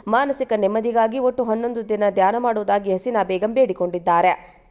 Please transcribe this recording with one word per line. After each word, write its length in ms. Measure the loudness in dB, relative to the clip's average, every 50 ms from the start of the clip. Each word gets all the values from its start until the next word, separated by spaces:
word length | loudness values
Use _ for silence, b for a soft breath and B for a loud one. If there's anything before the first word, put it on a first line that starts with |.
| B 0
ಮಾನಸಿಕ 440 | 0 0 2 0 -2 -4 -2 -2 0
ನೆಮ್ಮದಿಗಾಗಿ 600 | 0 0 0 0 0 -2 0 0 2 0 0 0 0
ಒಟ್ಟು 260 | -2 -2 0 -2 -2
ಹನ್ನೊಂದು 440 | -2 -2 -2 -2 -4 -6 -6 -6 -4
ದಿನ 140 | -2 0 0 0
ಧ್ಯಾನ 240 | 2 2 2 2 2 0
ಮಾಡುವುದಾಗಿ 540 | 0 0 -2 -2 0 0 -2 0 0 -2
ಹಸೀನಾ 300 | -2 -2 -2 -2 -2 -2
ಬೇಗಂ 320 | 0 0 -2 -2 -2 -2 2
ಬೇಡಿಕೊಂಡಿದ್ದಾರೆ. 1040 | 2 2 2 2 -2 -4 -4 -4 -2 0 2 4 4 4 4 2 0 -6 -20 -20 _ _ _